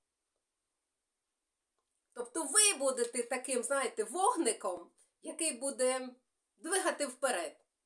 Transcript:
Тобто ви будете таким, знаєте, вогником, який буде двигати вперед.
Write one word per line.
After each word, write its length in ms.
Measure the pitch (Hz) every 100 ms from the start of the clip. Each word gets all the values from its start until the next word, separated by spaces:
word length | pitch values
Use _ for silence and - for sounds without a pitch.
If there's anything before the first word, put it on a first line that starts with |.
| _ _ _ _ _ _ _ _ _ _ _ _ _ _ _ _ _ _ _ _ _
Тобто 300 | - 240 330
ви 300 | 302 392 415
будете 500 | 311 269 247 233 254
таким, 400 | 233 254 254 254
знаєте, 400 | 226 277 247 -
вогником, 880 | 208 285 392 349 254 202 196 180 - _ _ _
який 320 | - - 320
буде 560 | 240 277 233 254 262 254 247 _ _ _ _
двигати 480 | 202 381 349 - 285
вперед. 520 | - 269 190 156 - _ _